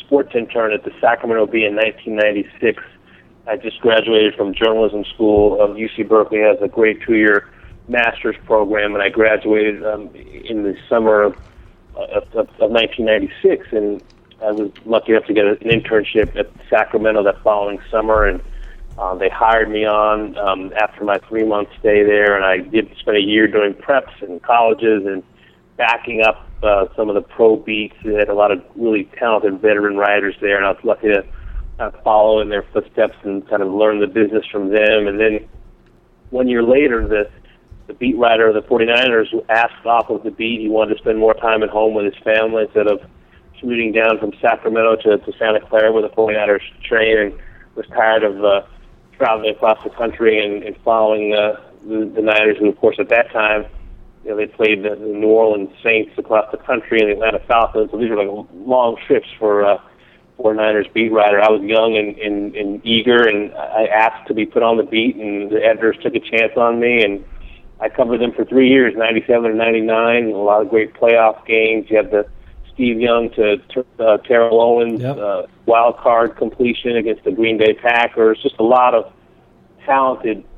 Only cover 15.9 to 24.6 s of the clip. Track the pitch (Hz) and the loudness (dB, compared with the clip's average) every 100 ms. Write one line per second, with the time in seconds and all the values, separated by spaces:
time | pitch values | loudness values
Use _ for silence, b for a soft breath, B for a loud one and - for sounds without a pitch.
15.9 | 110 101 113 101 - 101 - - 113 107 | -2 0 0 0 -2 -8 -12 -2 0 2
16.9 | 110 107 107 101 95 - 104 101 101 - | 0 2 2 0 0 0 0 -2 -6 -6
17.9 | 113 110 110 104 90 b b b b - | -2 0 2 2 -2 b b b b -18
18.9 | - 95 92 95 - 113 113 110 107 107 | -10 -8 -2 -4 2 2 2 0 -2 0
19.9 | 107 107 107 107 - 101 92 95 98 107 | 0 2 0 -4 -6 -4 -4 -6 -4 -6
20.9 | - 104 98 - 110 110 104 101 - 107 | -4 -4 -4 -4 -4 -2 -2 -6 -4 0
21.9 | 104 104 104 104 101 95 92 92 107 101 | 2 4 4 2 2 2 0 -2 -4 -4
22.9 | - - 104 101 107 107 107 104 95 - | -6 -4 -2 0 2 2 2 -2 -2 -2
23.9 | 139 - - 98 85 - 117 | -2 -4 -10 -14 -8 0 2